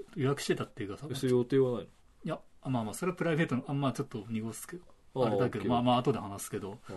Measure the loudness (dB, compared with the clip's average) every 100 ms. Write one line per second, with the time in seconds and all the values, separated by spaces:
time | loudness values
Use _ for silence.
0 | -8 -2 0 0 0 -2 -2 -8 -8 -8
1 | -8 -2 4 4 4 4 4 2 -6 -16
2 | -20 -10 -6 -6 -8 -12 -4 -2 -2 -4
3 | -4 -2 0 2 2 0 -2 -2 0 -2
4 | -6 -8 -6 -4 -4 -8 -12 -14 -16 -20
5 | -8 0 2 4 2 0 2 4 6 4
6 | 4 0 -4 -8 -8 -6 -8 -10 -12